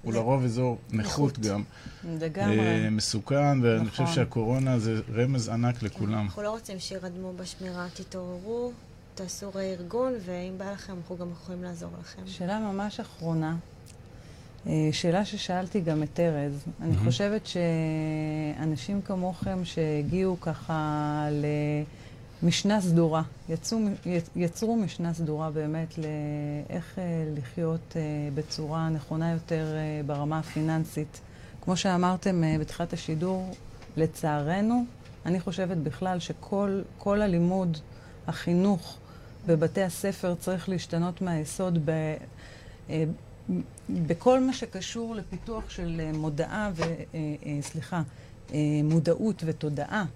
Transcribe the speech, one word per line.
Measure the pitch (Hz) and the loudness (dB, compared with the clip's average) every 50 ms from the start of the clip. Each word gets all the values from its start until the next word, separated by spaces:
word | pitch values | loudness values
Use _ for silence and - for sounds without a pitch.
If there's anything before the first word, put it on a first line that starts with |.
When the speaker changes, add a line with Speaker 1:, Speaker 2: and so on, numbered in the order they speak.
Speaker 1:
הוא | - 117 110 | -2 0 0
Speaker 2:
זה | 113 | 2
Speaker 1:
לרוב | 110 117 135 135 127 | 4 4 4 4 4
אזור | 123 113 120 127 127 117 110 - - | 2 2 2 2 2 0 -2 -6 -2
נכות | - 110 107 | 0 0 0
Speaker 2:
נכות. | 98 - 143 143 131 - - | 0 2 2 2 2 2 2
Speaker 1:
גם. | 110 107 98 101 104 - - - - - - - - 170 165 160 | 0 2 2 0 -2 -4 -8 -14 -14 -14 -14 -10 -8 -6 -4 -2
Speaker 3:
לגמרי. | 160 165 147 190 - 104 107 107 | -4 -2 0 2 4 4 6 6
Speaker 1:
אה, | 107 110 110 110 110 110 | 6 6 4 4 4 4
מסוכן, | 107 107 104 - - 110 - - 135 139 147 143 143 131 120 | 2 2 2 0 -2 -2 0 2 4 6 6 6 6 6 6
ואני | 117 113 110 113 | 6 6 6 4
Speaker 3:
נכון. | 110 - - 135 | 0 2 2 2
Speaker 1:
חושב | 131 - | 2 4
שהקורונה | 135 120 120 - 117 110 113 123 131 135 135 127 120 | 4 2 2 2 0 2 2 2 4 4 4 4 4
זה | 107 113 113 110 110 - 110 | 4 2 2 0 0 -2 0
רמז | 110 123 131 135 127 110 107 | 2 2 4 4 2 0 0
ענק | 117 113 120 123 120 | 2 2 2 2 2
Speaker 2:
כן, | - 113 | 2 -2
Speaker 1:
לכולם. | 101 - - 107 101 107 110 104 | -4 -2 -2 0 0 2 2 0
Speaker 2:
אנחנו | 98 87 - | -2 -2 -4
לא | 208 208 | -4 -4
רוצים | 220 233 220 - 196 185 | -4 -4 -6 -8 -8 -8
שירדמו | - - 190 185 180 185 175 185 185 185 180 | -8 -6 -8 -6 -8 -8 -8 -6 -8 -8 -8
בשמירה, | 180 185 175 - - 180 185 180 175 175 180 - | -8 -10 -10 -10 -10 -8 -8 -6 -6 -6 -8 -8
תתעוררו, | - 180 - - 185 180 180 180 180 180 214 226 240 240 247 240 - - - - - - - - | -10 -12 -8 -8 -8 -6 -6 -8 -8 -6 -6 -4 -4 -4 -4 -6 -10 -18 -20 -20 -20 -20 -16 -12
תעשו | - 190 175 - - 202 202 185 | -10 -8 -8 -8 -8 -8 -8 -4
רה-ארגון, | 196 196 190 190 175 175 170 196 240 254 262 254 226 180 | -4 -2 -2 -4 -4 -6 -4 0 0 2 2 0 -2 -4
ואם | 180 180 175 180 185 185 | -6 -6 -6 -6 -6 -6
בא | 185 196 196 | -6 -6 -6
לכם, | 202 190 - - 190 | -8 -8 -8 -10 -10
אנחנו | 180 165 - 185 | -10 -8 -8 -8
גם | 170 175 175 | -8 -6 -8
יכולים | 170 170 - - 180 180 180 | -8 -10 -10 -10 -8 -8 -8
לעזור | 180 175 165 175 170 170 175 | -8 -8 -8 -10 -10 -10 -12
לכם. | 170 - - 190 185 | -14 -14 -14 -14 -12
Speaker 3:
שאלה | 190 185 - 180 175 202 220 | -12 -6 -4 -2 0 0 0
ממש | 220 208 196 196 202 208 202 - | 0 -2 -2 -2 -2 -4 -4 -6
אחרונה. | - - - - 160 165 165 160 156 156 165 165 - - - - - - - - - - - - - - - - - - - - - | -10 -10 -10 -6 -2 0 2 2 2 0 -2 -4 -6 -10 -18 -18 -18 -18 -18 -18 -18 -18 -18 -18 -18 -18 -18 -18 -18 -18 -18 -8 -2
אה, | - 156 156 156 156 | 0 2 4 4 4
שאלה | 147 - - 175 165 190 208 | 2 4 4 4 4 4 2
ששאלתי | 190 208 196 - - 180 180 185 180 - 214 | 0 -2 -6 -2 0 0 0 0 0 0 0
גם | 170 165 156 151 151 | 2 2 2 2 0
את | 147 - - | 0 2 2
ארז. | 170 170 156 147 143 143 143 143 - - - - | 4 4 4 2 0 0 -2 -4 -6 -8 -8 -4
אני | - 165 | 0 2
Speaker 1:
מהמם. | - 92 104 | 4 6 6
Speaker 3:
חושבת | - - - 202 202 208 220 208 | 4 4 4 2 2 2 0 -2
שאנשים | - - 180 175 170 165 160 160 156 156 156 156 156 156 156 156 156 151 156 156 151 147 - 156 160 156 135 - - 202 202 | -2 0 2 2 4 4 4 2 2 2 2 0 0 0 0 0 0 0 0 -2 -2 -2 0 0 0 0 0 -2 -2 -2 -2
כמוכם | 185 - 196 185 180 180 180 - - 196 190 185 180 | 0 0 -2 0 0 -2 -2 -2 -2 -2 0 0 -2
שהגיעו | 165 - 175 160 156 151 147 147 - 170 185 190 190 180 180 | -2 0 0 2 2 2 2 2 2 2 4 4 2 2 0
ככה | - 170 156 - - - 160 156 156 151 151 151 151 147 147 151 151 147 147 147 147 147 147 147 147 147 151 147 151 151 - - - - - - - - - - 165 | -2 -4 -4 -2 -2 -2 0 0 2 2 2 2 2 2 2 0 2 2 2 2 2 2 2 2 2 2 2 0 -2 -4 -8 -16 -16 -16 -16 -16 -16 -18 -6 2 4
למשנה | 170 165 - - 202 208 214 | 4 4 6 4 4 4 4
סדורה, | 185 180 165 170 165 160 156 160 160 - - - - 170 | 4 6 6 8 6 6 4 2 0 -2 -6 -12 -6 -6
יצאו | 160 165 - - 233 226 | -6 -4 -2 0 0 2
מ-, | 220 202 196 - - | 2 2 0 -2 -2
יצ-, | 175 180 170 165 - - | 0 0 0 0 -2 -2
יצרו | 170 175 170 170 - 226 220 233 | 0 0 0 0 0 0 2 2
משנה | 233 202 165 - - 170 170 170 | 2 2 0 0 -2 -2 0 0
סדורה | 165 165 151 151 151 156 160 | 0 0 0 0 0 -2 -2
באמת | 147 156 151 151 156 160 165 160 - | 0 0 0 0 0 -2 -2 -4 -4
לאיך, | 165 156 151 151 151 147 147 147 147 147 147 147 147 - - - 175 165 - - 190 | -6 -4 -4 -2 -2 -2 -2 -2 -2 -2 -2 -4 -4 -4 -4 -6 -6 -6 -6 -6 -4
אה, | 185 175 165 165 160 156 151 | -2 -2 0 0 0 -2 -2
לחיות, | 147 139 - - 170 170 160 160 165 165 - - | -4 -6 -6 -4 -2 0 0 0 -2 -4 -6 -4
אה, | 165 156 151 151 147 147 147 139 | -4 -2 -2 -2 -2 -2 -2 -2
בצורה | 147 156 156 - - 156 165 160 165 160 160 | -4 -4 -4 -6 -6 -4 -2 -2 0 0 0
נכונה | 160 156 - - 156 160 160 170 | 0 -2 -2 -4 -2 0 2 2
יותר, | 165 165 165 - 165 160 156 156 156 | 0 0 0 -2 -2 0 0 0 -2
אה, | 156 156 156 151 151 151 | -2 -2 -2 -2 -2 -2
ברמה | 139 147 143 147 147 156 160 | -2 -2 0 0 0 0 0
הפיננסית. | 156 - - 156 156 160 160 160 160 - - 151 165 165 - - - - - - - - - - | -2 -2 -2 0 2 2 2 2 0 -2 -2 -4 -4 -4 -8 -16 -16 -16 -16 -16 -16 -16 -16 -6
כמו | - - 185 | 0 0 0
שאמרתם, | 170 - 202 180 175 180 180 185 180 - 202 185 175 160 | 2 4 4 4 6 4 4 2 2 2 2 4 4 4
אה, | 160 156 156 | 4 4 2
בתחילת | 151 - - - 175 170 - | 0 -2 -2 -4 -4 -4 -4
השידור, | 170 - - 160 156 170 185 190 185 185 185 180 - - - - - - - - | -6 -4 -2 -2 0 0 0 0 -2 -2 -6 -8 -10 -14 -16 -14 -16 -16 -6 0
לצערנו, | 147 160 160 156 - - 160 147 147 143 151 175 196 208 220 240 247 240 240 - - - - - - - | 2 2 2 2 0 0 0 2 2 2 2 2 2 4 4 4 2 0 -2 -6 -16 -16 -18 -18 -6 -2
אני | 156 175 190 | 0 0 2
חושבת | 175 202 170 185 190 170 170 | 0 -2 -2 0 0 0 0
בכלל | 165 143 151 - - 185 185 185 175 | 0 0 -2 -2 -2 -2 0 0 -2
שכל, | 165 - 196 - - - 208 196 202 202 196 196 180 - - | -2 -6 -8 -8 -6 -2 0 2 2 2 2 0 -2 -6 -10
כל | - - 202 202 208 | -4 0 2 4 4
הלימוד, | 208 202 175 170 170 175 185 190 185 170 160 151 - - - - - - - - - | 4 4 4 4 4 4 4 4 2 2 0 -2 -6 -14 -16 -16 -16 -16 -18 -8 -6
החינוך | - 165 - - - 175 175 185 202 202 170 - - - - - - - - - - - - - | -4 -4 -2 2 4 6 6 6 6 4 4 0 -8 -14 -16 -16 -18 -18 -16 -16 -16 -16 -6 4
בבתי | 170 165 156 160 - - 196 190 | 4 6 6 6 2 4 2 2
הספר | 180 - - - 196 196 - - 185 175 170 | 2 0 -2 -2 -2 -2 0 0 0 0 0
צריך | - 185 185 175 - - | 0 -2 -2 -2 0 -2
להשתנות | 185 170 170 - - 165 170 180 175 - | -2 -2 -2 0 0 2 2 0 0 -2
מהיסוד | 190 180 170 156 151 143 - - 190 185 175 170 147 | 0 0 0 0 0 -2 -2 -2 0 2 2 2 4
ב-, | 151 160 160 156 156 156 143 123 - - - - - - - - - - - - - | 2 2 2 0 0 -2 -4 -8 -14 -16 -16 -16 -16 -16 -16 -16 -18 -16 -16 -8 -4
אה, | 170 160 160 151 175 - - - - - - - 185 175 - - - - - - | 0 0 0 0 0 -6 -10 -18 -18 -12 -4 -2 -2 -2 -2 -6 -12 -14 -8 -4
בכל | 190 180 165 147 170 165 - 247 254 262 | -2 -2 2 0 0 4 6 6 6 8
מה | 262 262 254 | 6 4 2
שקשור | - 240 233 - - 285 - - 233 226 226 226 | 0 -4 -6 -6 -8 -8 -6 -6 -6 -6 -4 -6
לפיתוח | 208 180 - 190 175 - - 226 220 220 - | -8 -8 -8 -10 -10 -8 -6 -8 -8 -8 -8
של, | - - 175 170 165 165 160 | -6 -6 -4 -2 -2 -2 -2
אה, | 156 156 | -2 -2
מודעה | 156 156 160 147 143 160 - - 208 214 208 185 | 0 0 -2 0 0 -2 0 0 -2 -2 -2 0
ו-, | 160 165 | 0 0
אה, | 165 165 - - - - 160 156 151 147 147 - | -2 -2 -4 -8 -8 -4 -4 -2 -2 -4 -4 -4
אה, | 147 147 143 | -4 -4 -2
סליחה, | 139 - - 160 127 - 185 170 156 - - - - - - - - - - | -4 -4 -6 -6 -6 -2 -2 -2 -2 -2 -6 -16 -18 -18 -18 -18 -12 -4 0
אה, | 151 151 147 151 151 147 | 2 2 4 4 4 4
מודעות | 151 160 165 143 170 170 - 214 220 185 - 165 | 6 6 4 6 4 2 4 4 0 0 0 -2
ותודעה | 160 156 160 - 147 147 135 143 - 190 214 190 143 - | -4 -2 -2 -2 -2 -2 -2 -2 -2 0 -2 -2 -2 -6